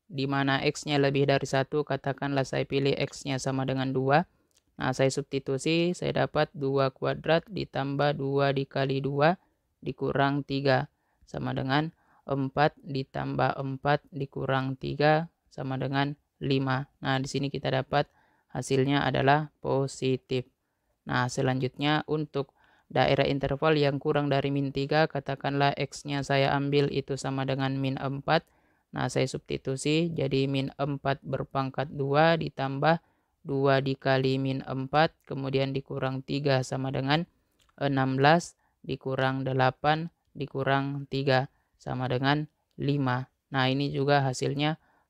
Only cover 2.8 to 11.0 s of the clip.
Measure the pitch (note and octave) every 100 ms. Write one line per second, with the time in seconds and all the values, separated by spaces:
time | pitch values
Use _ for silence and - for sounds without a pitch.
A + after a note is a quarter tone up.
2.8 | C#3 - C3+ - C#3+ C3 C3+ C3+ C3 C3
3.8 | C3 C3 C3 D3 F#3 _ _ _ _ -
4.8 | C3 B2+ C3+ C#3+ C#3 C#3 - C3+ D#3 E3
5.8 | E3+ F3 E3 D#3 - D3+ D3+ - C#3 C#3
6.8 | C3+ - C#3 C3+ D#3 E3 - F#3 C3+ C#3
7.8 | C#3 C#3 C#3+ D3 C3+ C#3 C#3 C#3 C#3 C#3+
8.8 | C3+ C3+ C3+ C#3+ D3+ F#3+ _ _ _ _
9.8 | C#3 - C3+ C#3 C#3 C#3+ - C#3 C#3 C3
10.8 | D3 _